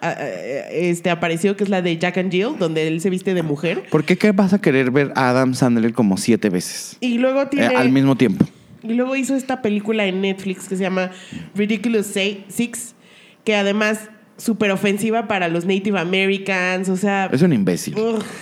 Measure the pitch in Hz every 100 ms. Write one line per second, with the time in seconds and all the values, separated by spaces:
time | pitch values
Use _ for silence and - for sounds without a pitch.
0 | 165 - 135 90 98 135 - 139 175 170
1 | 180 165 170 165 196 202 196 190 180 165
2 | 180 185 180 180 226 262 165 156 160 165
3 | 190 185 190 180 160 143 170 247 - 156
4 | - 180 214 202 196 196 165 131 123 139
5 | 139 131 127 127 131 123 127 117 113 113
6 | 104 95 - 110 107 90 - - - -
7 | 247 233 262 269 277 285 226 247 254 135
8 | 135 131 120 92 - - - - 220 240
9 | 254 269 262 269 262 254 220 208 208 220
10 | 196 185 196 190 190 185 - 185 190 185
11 | 185 - - - 160 190 208 220 233 220
12 | 202 196 196 202 - - 233 - - -
13 | - - - _ - 208 196 208 214 220
14 | - - _ - - 214 208 196 202 202
15 | 220 226 214 196 170 170 175 196 208 196
16 | 170 185 190 196 196 190 180 185 190 185
17 | 202 196 185 131 180 120 92 85 - 185
18 | 226 220 - -